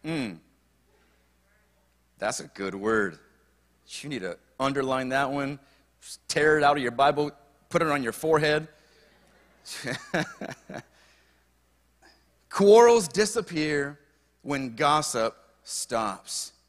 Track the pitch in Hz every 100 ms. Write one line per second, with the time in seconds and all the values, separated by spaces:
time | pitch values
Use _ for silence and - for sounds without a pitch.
0 | 156 160 117 82 _ _ _ _ _ _
1 | _ _ _ _ _ _ _ _ _ _
2 | _ _ 101 - - - 98 95 107 110
3 | 98 78 _ _ _ _ _ _ _ -
4 | 147 131 90 85 _ _ 135 139 131 131
5 | 131 131 139 143 139 143 _ _ _ _
6 | - - _ - 151 156 143 147 123 120
7 | 139 147 147 - _ _ _ 175 160 143
8 | 120 - 160 156 151 151 156 _ _ _
9 | _ _ _ _ _ _ - - 127 127
10 | - 175 - - - - _ - - _
11 | _ _ _ _ _ _ _ _ _ _
12 | _ _ _ _ _ - 202 220 240 233
13 | 170 185 208 233 - 170 151 147 139 143
14 | _ _ _ _ - 139 131 113 147 151
15 | 147 123 113 - _ _ - - - 117
16 | 107 95 - - - _